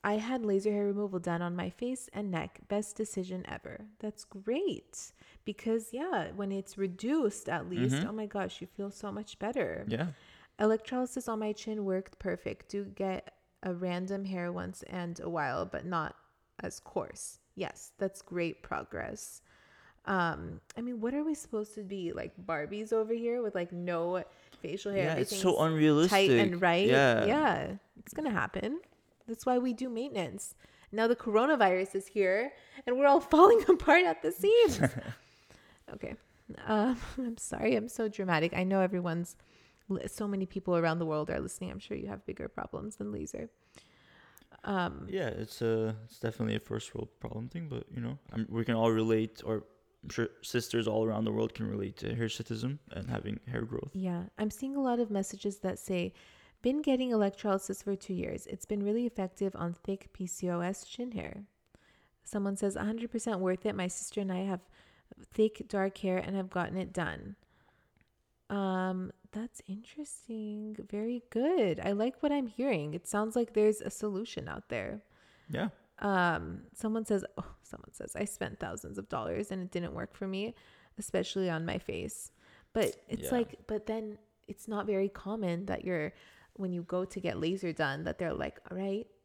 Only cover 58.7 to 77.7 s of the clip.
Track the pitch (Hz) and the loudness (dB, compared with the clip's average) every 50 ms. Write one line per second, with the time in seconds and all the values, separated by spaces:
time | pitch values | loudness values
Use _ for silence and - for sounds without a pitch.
58.7 | 208 202 202 202 214 233 247 233 233 - 190 185 - - 196 196 190 - 170 175 | -2 0 0 0 2 2 0 0 0 -2 -4 -4 -2 -2 -2 -2 -2 -2 -4 -4
59.7 | 175 - _ - 196 196 - - _ - 190 180 - - - 180 175 170 175 180 | -4 -6 _ -6 -6 -6 -6 -18 _ -8 -8 -6 -6 -4 -2 -2 0 0 0 -2
60.7 | 196 - - - - - 240 247 226 196 - - - - 202 _ _ _ _ _ | -4 -6 -10 -16 -10 -8 -8 -6 -6 -6 -6 -6 -10 -12 -14 _ _ _ _ _
61.7 | _ _ _ _ _ _ _ _ _ _ _ - - 208 196 196 196 196 - 202 | _ _ _ _ _ _ _ _ _ _ _ -8 -4 -2 -2 -2 -2 0 0 -2
62.7 | 190 - - 208 220 226 233 233 - 226 - 233 214 180 185 185 185 185 - 214 | 0 0 -4 -4 -4 -4 -6 -6 -6 -4 -2 -2 -2 0 2 0 0 2 0 -2
63.7 | 202 202 185 180 - - - - - 214 202 190 185 180 190 196 190 180 - _ | -2 0 -2 -2 -4 -6 -10 -6 -4 -4 -2 -2 -2 -2 -2 -2 -4 -4 -6 _
64.7 | _ - - _ _ _ _ _ - - - _ - - 214 220 214 - - - | _ -20 -20 _ _ _ _ _ -20 -20 -20 _ 2 4 4 4 4 -2 -12 -4
65.7 | - 202 190 196 196 - - 190 185 185 185 - 190 196 190 185 - 180 175 - | -2 0 0 0 -2 -2 0 0 0 0 0 -2 -2 -4 -4 -2 -2 -4 -2 -2
66.7 | - 185 185 180 185 180 165 95 78 - - 196 202 _ _ _ _ _ _ _ | -2 -4 -6 -4 -4 -2 -2 -2 -4 -6 -10 -12 -14 _ _ _ _ _ _ _
67.7 | _ _ _ _ _ _ _ _ _ _ _ _ _ _ _ _ 202 202 196 190 | _ _ _ _ _ _ _ _ _ _ _ _ _ _ _ _ -4 -2 0 0
68.7 | 185 185 185 185 185 185 185 190 - _ _ - - 214 226 247 _ - - - | 0 0 0 -2 -2 -4 -6 -8 -10 _ _ -12 -10 -8 -8 -8 _ -16 -12 -10
69.7 | 190 208 233 - - 302 302 - - - - - 226 220 214 214 208 208 214 214 | -10 -10 -12 -14 -12 -12 -12 -12 -12 -16 -12 -12 -10 -8 -6 -8 -8 -8 -8 -10
70.7 | 214 208 - 196 - 208 214 233 247 240 - _ - 220 247 302 370 359 233 185 | -10 -10 -10 -8 -6 -4 -2 -2 -4 -4 -6 _ -2 2 2 4 4 4 4 4
71.7 | 156 - - 190 202 202 214 254 262 - - 294 285 285 262 226 - - 247 277 | 2 0 0 0 2 2 2 0 0 0 0 2 2 2 0 -2 -2 -2 0 2
72.7 | 233 165 147 151 151 175 _ - - 208 214 226 220 247 233 220 220 214 214 214 | 2 0 0 -4 -6 -8 _ -2 -2 0 0 2 2 0 0 2 4 6 6 6
73.7 | 214 214 - - - - - 214 202 185 226 - - - - - 76 - - _ | 4 4 -2 -8 -6 -4 -4 -4 -2 -4 -6 -6 -8 -8 -8 -8 -10 -10 -8 _
74.7 | - 113 95 - - 208 - _ _ _ _ _ _ _ _ - 147 147 190 220 | -4 -4 -4 -4 -8 -10 -14 _ _ _ _ _ _ _ _ -8 -4 -4 -4 -4
75.7 | - _ _ _ _ - - 202 196 185 180 175 165 - 82 - 170 - - - | -6 _ _ _ _ -6 -2 0 2 4 2 2 2 0 -4 -8 -10 -12 -14 -16
76.7 | - - - 220 220 226 220 - 214 190 - - _ - - - - _ _ - | -14 -6 -4 -2 -2 -2 0 2 0 0 0 -4 _ -10 -12 -12 -14 _ _ -18